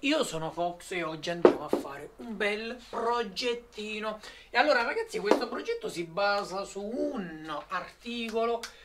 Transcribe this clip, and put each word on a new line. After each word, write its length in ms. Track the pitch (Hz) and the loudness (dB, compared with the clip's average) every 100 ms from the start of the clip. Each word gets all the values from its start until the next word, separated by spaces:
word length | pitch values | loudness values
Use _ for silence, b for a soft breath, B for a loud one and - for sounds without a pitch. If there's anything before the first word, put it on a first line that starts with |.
Io 200 | 277 302 | 2 2
sono 300 | - 160 160 | 2 -2 -4
Fox 400 | 170 175 175 - | -2 -2 -2 -6
e 100 | 185 | -4
oggi 280 | 160 160 170 | -2 -4 -4
andiamo 340 | 170 165 - | 6 6 6
a 40 | 151 | 0
fare 420 | - - - - - | -2 -2 -10 -12 -12
un 180 | 240 202 | -10 -2
bel 440 | 202 214 226 247 - | 0 0 -4 -8 -8
progettino. 1300 | - 226 240 202 180 247 233 - - 214 214 214 214 B B B | -2 0 0 -2 -2 -2 -2 -6 -10 -6 -4 -4 -6 B B B
E 80 | 240 | 4
allora, 280 | 302 254 | 6 6
ragazzi, 340 | 262 453 440 - | 4 0 -2 -2
questo 300 | 403 415 240 | 4 4 4
progetto 400 | 247 453 466 - | -2 -2 -2 -2
si 160 | 170 | -4
basa 580 | 165 202 202 202 175 190 | -4 2 4 2 0 -4
su 180 | 190 196 | -4 -6
un 720 | 208 269 294 240 175 156 160 147 - | -4 -2 0 -2 -6 -8 -6 -6 -4
articolo 920 | 180 175 - 240 240 226 226 233 226 B B | -6 -6 -10 -6 -4 -2 2 2 0 B B